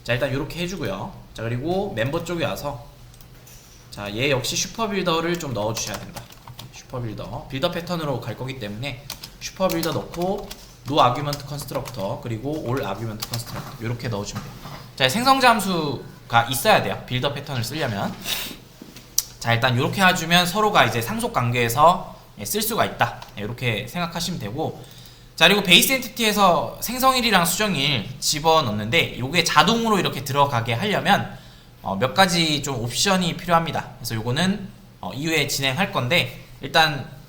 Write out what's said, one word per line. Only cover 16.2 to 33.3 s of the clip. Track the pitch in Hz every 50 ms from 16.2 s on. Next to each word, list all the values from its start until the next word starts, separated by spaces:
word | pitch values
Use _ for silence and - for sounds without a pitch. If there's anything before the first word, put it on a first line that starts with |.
| - - 120 117 110 -
있어야 | 127 - - 220 202 143
돼요, | - 98 98 - -
빌더 | - 127 127 139 139
패턴을 | 127 143 131 - 139 120 113
쓰려면. | - 143 156 147 123 104 98 147 - - - - - - - - - - - - - - - - - - - - - - - - - - -
자, | - 117 117
일단 | 117 127 131 123
요렇게 | 120 143 170 170 196 190
해주면 | 180 180 170 165 170 170 180 180
서로가 | 175 196 214 214 208 180 160 131
이제 | 113 113 117
상속 | 113 - 214 226 240 233
관계에서, | - 139 120 117 120 123 120 117 113 135 151 170 180 190 - - - - - - - -
예, | 101
쓸 | - - 208
수가 | 208 214 233 175 110
있다, | 98 - - 120 110 - - - - - 104
예, |
요렇게 | 101 110 117 - 127 120 110 98 - -
생각하시면 | - 175 175 170 - 175 170 185 170 139
되고, | - 98 107 147 160 113 - - - - - - - - - - - - -
자, | - 160 180
그리고 | 202 208
베이스 | 185 180 175 208 233 -
엔티티에서 | 269 254 - 233 - - 233 214 202 202 202 185 165 147 120 110 - -
생성일이랑 | - - 240 247 262 262 262 254 233 233 208 185 170
수정일 | 165 - - 214 208 175 139 135 147 143 113 92 117 - -
집어넣는데 | - - 151 147 147 165 160 160 143 110 104 104 107 110 139 165 127 110 - -
요게 | 123 135 165 175 165
자동으로 | - - 151 156 190 226 233 226 226 208 185
이렇게 | 160 139 - 147 117
들어가게 | - 131 143 143 131 - 117 113 117 117
하려면, | 120 190 214 185 143 127 170 196 139 110 - - - - - - - - - - -
어, | - - 98
몇 | 95 120 127 -
가지 | 190 196 180 175 175 165 160 151 139
좀 | - 147 135 117
옵션이 | 113 120 - - - 202 190 180 185 165